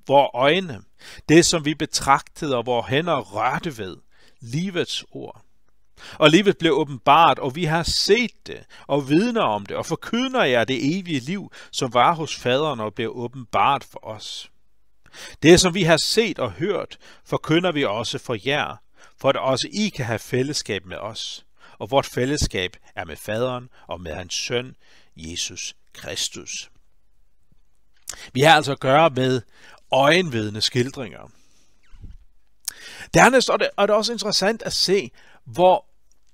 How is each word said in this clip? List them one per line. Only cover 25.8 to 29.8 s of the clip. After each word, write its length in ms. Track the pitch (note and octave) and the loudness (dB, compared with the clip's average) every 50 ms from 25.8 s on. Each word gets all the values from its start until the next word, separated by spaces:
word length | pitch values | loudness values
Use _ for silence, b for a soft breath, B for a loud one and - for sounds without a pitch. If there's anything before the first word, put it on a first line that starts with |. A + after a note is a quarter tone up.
| - - | -20 -20
Kristus." 800 | - - - C#2+ F2+ - - - - - C#2 - - - - - - - _ - _ - _ _ _ - - - - - - _ - - - - - - _ _ - - - - B B B B | -20 -16 -12 -10 -8 -8 -8 -8 -8 -12 -14 -12 -12 -14 -14 -16 -20 -20 _ -20 _ -20 _ _ _ -20 -20 -20 -20 -20 -20 _ -20 -20 -20 -20 -20 -20 _ _ -20 -18 -16 -16 B B B B
Vi 80 | - A#2+ | 0 4
har 140 | C#3+ D#3 D#3+ | 6 8 8
altså 180 | D3+ D3+ C#3 | 6 6 0
at 80 | C#3 - | -4 -2
gøre 300 | - C3 C3 D3 E3 E3 | 0 4 4 6 4 4
med 300 | C3 B2+ B2+ C3 C3 B2+ - b b b b b b b | 2 0 0 0 0 -2 -4 b b b b b b b